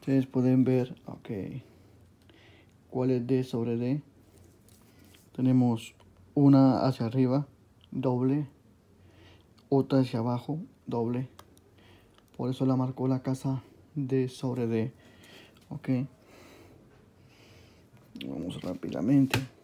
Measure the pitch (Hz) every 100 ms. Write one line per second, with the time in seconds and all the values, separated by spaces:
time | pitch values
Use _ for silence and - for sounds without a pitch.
0 | - 135 131 131 127 131 127 131 123 -
1 | - - - 107 85 135 - - - -
2 | - _ _ - - - - _ _ 127
3 | 127 127 120 131 131 123 117 117 123 147
4 | - _ _ - - _ - - - -
5 | - - _ - 127 127 123 117 - -
6 | - - - - 143 139 135 113 131 131
7 | 117 123 131 131 143 - _ _ _ -
8 | 131 123 131 143 139 - _ _ _ _
9 | - - - - _ _ _ 139 131 135
10 | 127 117 113 120 - 160 220 _ - 117
11 | 117 123 131 - - - _ _ - -
12 | _ _ _ _ 123 131 131 127 127 131
13 | 127 131 131 131 139 135 - - - 151
14 | 131 131 127 - 131 123 117 113 113 -
15 | - - - - - - _ - - 127
16 | 143 - - - - - - - - -
17 | - _ - - - - - - - -
18 | - - - 67 - - - - - -
19 | 92 143 135 - 131 -